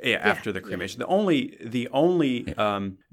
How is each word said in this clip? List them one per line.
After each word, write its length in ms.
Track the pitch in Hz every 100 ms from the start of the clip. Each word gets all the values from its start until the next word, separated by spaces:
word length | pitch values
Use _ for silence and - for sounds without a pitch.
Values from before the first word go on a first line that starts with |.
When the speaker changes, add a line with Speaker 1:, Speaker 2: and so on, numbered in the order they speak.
Speaker 1:
Yeah, 80 | 127
Speaker 2:
Yeah, 80 | 104
Speaker 1:
after 340 | 104 101 -
the 100 | 95
Speaker 2:
yeah. 40 | 95
Speaker 1:
cremation. 320 | 92 95 113
The 80 | -
only, 540 | 190 202 147 123 -
the 260 | 117 123 120
only, 560 | 135 165 180 143 123 -
Speaker 3:
Yeah. 60 | 78 107 101
Speaker 1:
um, 220 | 98 95 _